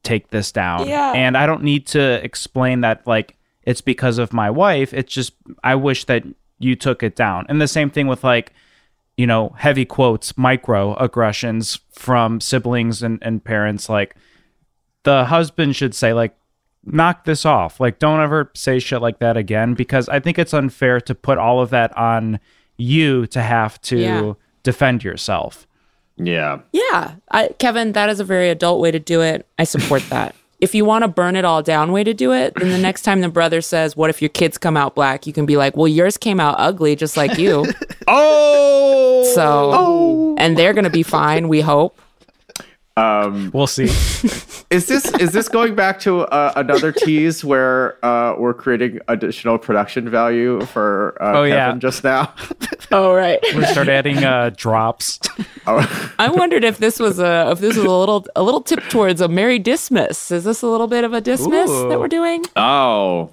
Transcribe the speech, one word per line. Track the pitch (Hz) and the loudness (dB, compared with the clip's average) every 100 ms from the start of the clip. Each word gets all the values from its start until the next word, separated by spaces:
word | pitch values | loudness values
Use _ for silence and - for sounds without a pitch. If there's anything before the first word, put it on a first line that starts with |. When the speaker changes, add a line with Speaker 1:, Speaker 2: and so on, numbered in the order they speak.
Speaker 1:
take | - 113 _ | -4 -4 _
this | 107 98 | -6 -4
down." | 110 90 87 87 | -4 -4 -4 -4
Speaker 2:
Yeah. | 285 285 | -2 -2
Speaker 1:
And | 123 127 131 | 0 0 2
I | 147 | 0
don't | 160 | 0
need | 147 143 - | -2 -2 0
to | 151 135 120 | 0 0 0
explain | - - - 131 127 123 | -6 -12 -8 -2 0 0
that, | 117 110 123 | 0 -2 -2
like, | 110 110 _ _ _ | -2 -2 _ _ _
it's | - 123 | -6 -4
because | - 123 131 117 | -2 -2 -2 -2
of | 117 | -2
my | 117 104 | -2 -2
wife. | 127 196 151 135 | 2 2 2 -2
It's | 135 127 | -6 -6
just, | 135 120 _ - - | -8 -8 _ -20 -6
I | 123 | -2
wish | 135 139 131 | 0 0 -4
that | - 120 - 67 _ _ | -2 -4 -4 -20 _ _
you | 127 | -2
took | 123 139 120 | -2 -2 -2
it | 113 - | -4 -2
down. | 110 90 92 | -2 -2 -4
And | 147 | -2
the | 147 | 0
same | 160 143 | 0 -2
thing | 151 135 | -2 -2
with, | 127 | 0
like, | 131 120 - _ _ _ _ _ _ - | 0 0 -2 _ _ _ _ _ _ -2
you | 123 | 0
know, | 113 107 - | 0 -2 -2
heavy | 147 135 | 0 0
quotes, | 127 - 127 110 - | -2 0 0 0 -6
microaggressions | - 127 131 - 104 101 107 127 120 110 104 120 113 107 - _ | -2 0 0 0 0 0 -2 -4 0 -2 -2 -4 -4 -6 -10 _
from | - - 123 113 113 | -12 -2 0 2 -2
siblings | - 131 120 123 117 110 | -2 -2 -2 -2 -2 -4
and, | 117 113 | -6 -6
and | 113 110 | -6 -6
parents. | - 107 104 104 - | -4 -2 -2 -4 -2
Like, | 104 101 - _ _ _ _ _ _ _ _ | -2 -2 -8 _ _ _ _ _ _ _ _
the | 143 139 127 | 2 2 4
husband | 165 160 - 151 131 | 0 0 0 -2 0
should | 135 | -4
say, | - 120 | 0 0
like, | 117 117 _ _ _ _ _ | 0 -2 _ _ _ _ _
"Knock | - 156 165 175 | -4 0 0 0
this | - 156 | -4 -2
off. | 160 127 82 - | 2 2 0 -2
Like, | 127 - | -2 0
don't | 151 156 | 0 2
ever | 151 156 139 | 0 -2 -4
say | - - 127 | -6 -2 -2
shit | - 123 | -2 -2
like | 117 - | -2 0
that | 117 117 | 0 0
again," | 98 107 117 | -2 -2 -2
because | 120 120 135 117 | -2 0 -2 0
I | 143 | -2
think | 151 175 | -2 -2
it's | 165 | 0
unfair | 151 135 - 131 123 | -2 -2 -2 0 0
to | - - | -2 -6
put | - 131 | -2 0
all | 113 123 | 2 2
of | 123 | 2
that | 127 113 - | 0 0 0
on | 113 113 110 107 _ _ _ - | 0 0 -2 -6 _ _ _ -8
you | 120 156 151 131 113 | 0 2 2 0 -2
to | 131 | -4
have | 110 117 110 - | -2 0 -2 -6
to | - 123 | -4 -2
Speaker 2:
Yeah. | 113 107 107 101 _ _ | 0 -2 -4 -8 _ _
Speaker 1:
defend | 131 - 135 123 | -6 0 0 0
yourself. | 95 - - 90 - - _ _ _ _ _ - | -4 -8 -6 -4 -6 -12 _ _ _ _ _ -8
Speaker 3:
Yeah. | 87 85 76 71 _ | -4 -2 -4 -6 _
Speaker 2:
Yeah. | 339 508 175 170 165 _ | -4 -2 -2 -4 -14 _
I, | 214 220 - | -2 -2 0
Kevin, | 254 233 226 | -2 0 -2
that | 208 208 | -2 -2
is | 202 | -2
a | |
very | 190 185 180 | -2 0 0
adult | 165 170 175 | 0 0 2
way | 165 | 0
to | 160 | -2
do | 151 170 | -2 0
it. | 160 156 - - | 0 -2 -8 -4
I | |
support | 165 143 - 139 | -2 -2 0 -2
Speaker 3:
<laughs> | - | 0
Speaker 2:
that. | 131 - - _ _ | -4 -6 -10 _ _
If | 185 | 0
you | 214 | 2
wanna | 208 220 226 | 2 2 0
burn | 170 180 190 | 0 0 0
it | |
all | 180 160 | 2 0
down | 151 156 160 | 0 0 0
way | 196 | 0
to | 214 | -2
do | 214 254 | 0 0
it, | 254 254 - | 2 -2 -2
then | 180 | -2
the | 180 | 0
next | 185 190 | 0 0
time | - 196 | 0 0
the | 180 | 0
brother | 170 165 165 | 0 2 0
says, | 165 165 156 151 | 0 -2 -2 0
"What | 160 | 0
if | 156 | 0
your | 156 | -4
kids | - 165 - | 0 -2 0
come | 175 151 | -2 0
out | 139 - | 0 0
black?" | 135 135 - | 0 -2 -6
you | |
can | 151 147 | -4 2
be | 147 | 2
like, | 139 143 | 2 2
"Well, | 160 | 2
yours | 156 180 - | 4 2 0
came | 226 190 | -2 0
out | 151 - | 0 2
ugly, | 151 185 156 143 | 0 2 0 0
just | 156 - | -2 -2
like | 143 - | 0 2
you." | 190 151 143 | 2 2 -2
Speaker 3:
<laughs> | - - - - | -6 -12 -4 2
Oh! | 254 302 302 294 285 285 277 277 269 254 254 247 | 4 6 6 6 4 4 4 4 4 6 4 2
Speaker 2:
So, | 247 151 147 143 | 2 4 4 4
Speaker 3:
Oh! | 349 359 339 339 320 311 302 | 4 4 4 2 2 0 2
Speaker 2:
and | 165 160 | 2 4
they're | 175 | 4
gonna | 208 190 | 4 2
be | 165 | 0
fine, | 160 156 151 160 165 | 0 0 2 0 2
we | 156 | 2
hope. | 156 143 160 _ _ _ _ _ _ - - _ _ - | 4 2 2 _ _ _ _ _ _ -18 -18 _ _ 0
Speaker 3:
Um, | 110 104 104 101 98 | 2 2 0 -4 -4
Speaker 1:
We'll | 135 139 | -2 -2
see. | - | 0
Speaker 3:
<laughs> | 131 - - - 226 - - - - | 0 0 0 0 -4 -4 -14 -20 -2
is | 180 175 | -2 0
this, | 269 - - | -2 0 0
is | 175 | 0
this | 190 226 | 0 0
going | 226 233 208 | 0 0 0
back | 190 190 | 0 0
to, | 202 180 | 0 0
uh, | - 147 147 - | 0 0 0 -2
another | 135 135 156 | 0 0 0
tease | 147 254 156 160 160 | 0 0 2 0 -2
where, | 143 131 131 127 127 - | 0 2 2 0 -2 -2
uh, | 120 120 120 - | -2 0 0 -2
we're | 120 | -4
creating | 120 - 117 123 107 - | -2 -2 0 -2 -4 -4
additional | 113 98 - 117 113 | -2 -2 -4 -2 -2
production | - 104 104 - 117 | 0 -2 0 -6 -2
value | 113 117 117 123 117 123 | 0 0 0 0 -2 -4
for, | 117 104 101 101 - | -2 0 0 -4 -4
uh, | 104 | 0
Speaker 1:
Oh, | 143 | 2
Speaker 3:
Kevin | 143 | 2
Speaker 1:
yeah. | 143 131 127 | 2 0 -2
Speaker 3:
just | 127 131 | -4 -2
now? | 135 131 147 - | -2 0 -2 -8
<laughs> | - - - - - | -16 -12 -10 -12 -2
Speaker 2:
Oh, | - 185 | 2 4
right. | 185 180 - 453 | 4 2 0 0
Speaker 1:
We | - - | 0 0
start | - - | 2 2
adding, | 139 139 139 | 2 0 0
uh, | 139 127 120 101 | 2 2 0 -2
drops. | 113 110 113 - - - | 0 2 0 -2 -8 -6
<laughs> | - - 196 - - | -10 -8 -12 -8 0
Speaker 3:
Oh. | 113 - - - - | 0 0 -4 -10 -2
Speaker 2:
I | 226 | 0
wondered | 359 349 339 | 2 2 2
if | 226 214 | 2 2
this | 220 - | -2 2
was | 220 180 | -2 2
a, | 175 170 165 | 2 2 2
if | 175 | 2
this | 208 220 | 0 2
was | |
a | 190 | 2
little, | 185 196 208 190 | 2 2 0 -2
a | - | -2
little | 190 294 | 0 0
tip | - 339 - | 0 -4 0
towards | 240 196 170 | 2 2 2
a | 175 | 0
merry | 175 226 247 | 2 2 0
dismiss. | 196 285 - 233 - - - | 0 -2 0 0 0 -4 -6
Is | 175 | -4
this | 190 226 | -4 -2
a | 240 | -2
little | 226 226 | -2 0
bit | 240 | -2
of | 233 | -2
a | 233 | -2
dismiss | 220 254 269 349 370 | -2 -2 0 2 2
Speaker 1:
Ooh. | 254 - | 0 0
Speaker 2:
that | - | -2
we're | - | -2
doing? | 330 339 339 339 - | -2 -2 -4 -4 -2
Speaker 3:
Oh. | 107 143 131 107 98 87 82 | 2 2 2 2 0 -2 -4